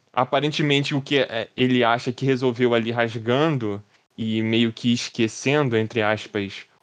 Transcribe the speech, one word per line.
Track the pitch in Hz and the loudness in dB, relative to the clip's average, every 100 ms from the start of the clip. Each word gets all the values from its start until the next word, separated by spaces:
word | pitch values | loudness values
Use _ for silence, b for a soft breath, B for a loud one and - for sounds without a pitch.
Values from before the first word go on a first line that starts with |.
| _ | _
aparentemente, | - 131 139 147 151 151 143 139 | -4 0 0 0 0 2 2 2
o | 147 | -2
que | 135 143 | 0 0
é, | - 113 104 - | 0 -2 -6 0
ele | 127 127 | 2 4
acha | 117 120 127 | 4 2 -2
que | 120 | -4
resolveu | 135 131 127 117 123 | 0 0 0 2 2
ali | 117 113 | 2 0
rasgando | 117 117 113 110 127 160 143 110 101 - b _ - | -2 -2 -2 -2 2 2 0 -4 -6 -10 b _ -8
e | 113 110 | -4 -2
meio | 110 113 117 | 0 2 2
que | 113 120 | 0 0
esquecendo, | 120 - - 110 - 131 147 139 113 | 0 -2 -2 -2 -2 0 2 2 0
entre | 110 117 | 0 0
aspas, | 107 107 - 107 98 - - _ | 0 0 -2 -6 -6 -8 -18 _